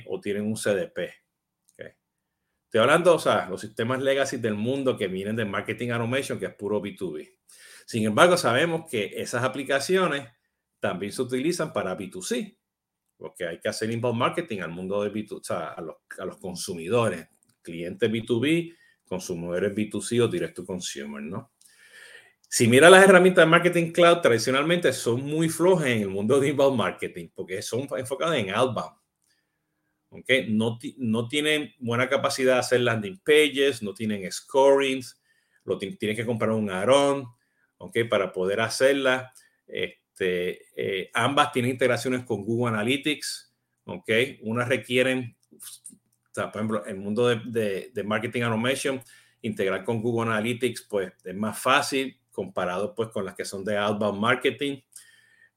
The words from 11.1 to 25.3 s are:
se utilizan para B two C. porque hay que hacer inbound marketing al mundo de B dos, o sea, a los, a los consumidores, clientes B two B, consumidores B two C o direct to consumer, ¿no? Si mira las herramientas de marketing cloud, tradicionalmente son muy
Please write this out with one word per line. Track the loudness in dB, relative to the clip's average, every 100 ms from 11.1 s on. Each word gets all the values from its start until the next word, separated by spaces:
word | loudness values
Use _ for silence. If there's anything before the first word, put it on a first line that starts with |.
se | -6
utilizan | -4 -2 -2 -2 -4
para | -4 -4 -6
B | -8
two | -10
C. | -6 -6 -6 _ _ _ _ _ _ -18
porque | -16 -10 -10
hay | -8
que | -6
hacer | -4 -4
inbound | -2 -2 0
marketing | -2 -4 -6 -6
al | -8
mundo | -8 -6 -4
de | -4
B | -4 -10
dos, | -10
o |
sea, | -8 -8 -8
a | -12
los, | -14 -14 -18 -14
a |
los | -12 -12
consumidores, | -12 -12 -10 -10 -2 0 0 -2 -10 _ _ _
clientes | -14 -10 -10 -2 -2
B | -2
two | -2 0
B, | 0 0 -2 -10 _ _
consumidores | -10 -10 -8 -8 -4 -2 -2
B | -2 -4
two | -6
C | -4 0
o | 0
direct | 0 -6 -8
to |
consumer, | -10 -10 -10 -12 -12 -12
¿no? | -12 -12 -14 _ _ _ -20 -20 -20 -20 -20 _ -6
Si | 2 6
mira | 10 12
las | 12
herramientas | 12 10 8 8
de | 8
marketing | 8 4 2 0
cloud, | 4 6 6
tradicionalmente | 6 4 2 0 2 2 2
son | 0 0 -2
muy | -2